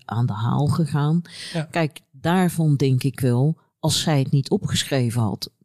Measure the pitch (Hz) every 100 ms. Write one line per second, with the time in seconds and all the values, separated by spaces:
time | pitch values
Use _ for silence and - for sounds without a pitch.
0 | - 107 123 101 113 127 143 - 151 143
1 | 147 170 170 - - 170 151 170 156 -
2 | _ 135 165 185 180 160 160 139 139 131
3 | 139 - 131 120 147 160 _ _ 156 -
4 | - 143 135 143 - 208 - - - 139
5 | 120 120 110 - - _